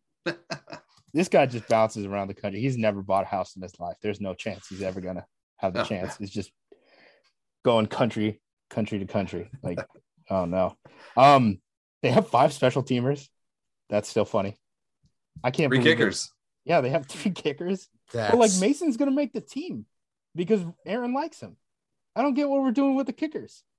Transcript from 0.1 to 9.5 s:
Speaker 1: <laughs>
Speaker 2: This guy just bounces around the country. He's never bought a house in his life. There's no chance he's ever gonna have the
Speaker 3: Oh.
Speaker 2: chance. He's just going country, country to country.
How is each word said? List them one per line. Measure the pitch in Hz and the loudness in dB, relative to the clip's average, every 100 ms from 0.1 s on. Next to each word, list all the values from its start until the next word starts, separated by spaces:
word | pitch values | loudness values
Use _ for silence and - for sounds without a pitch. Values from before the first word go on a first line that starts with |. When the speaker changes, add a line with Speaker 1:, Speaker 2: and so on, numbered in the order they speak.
| _ 170 | _ -10
Speaker 1:
<laughs> | - - 151 - 147 _ _ _ 156 | -10 -12 -14 -14 -20 _ _ _ -2
Speaker 2:
This | 185 | 2
guy | 180 135 | 4 4
just | 120 - | 0 0
bounces | 113 110 110 98 | 2 2 0 -6
around | 101 98 | -6 -6
the | |
country. | 98 104 98 | -8 -8 -4
He's | 135 123 | -4 0
never | 107 101 | 0 -2
bought | 98 95 90 | -2 -2 0
a | |
house | 95 - 95 | -6 -6 -10
in | |
his | 90 - | -16 -12
life. | 87 85 | -12 -8
There's | 107 98 | -8 -6
no | 98 | -8
chance | 90 110 87 - | -8 -10 -12 -14
he's | 95 | -10
ever | 95 92 | -8 -8
gonna | 90 90 - _ _ _ | -8 -10 -14 _ _ _
have | 95 | -4
the | 90 | -2
Speaker 3:
Oh. | - | -4
Speaker 2:
chance. | 95 95 - | -4 -6 -10
He's | 101 | -10
just | 107 - _ _ - _ _ - _ _ _ _ _ | -10 -10 _ _ -20 _ _ -20 _ _ _ _ _
going | 131 113 107 | 2 2 0
country, | - 113 110 107 - _ _ _ | 0 0 0 -2 -4 _ _ _
country | 117 107 104 | -6 -4 -4
to | 98 | -4
country. | 107 92 87 - | -4 -4 -8 -10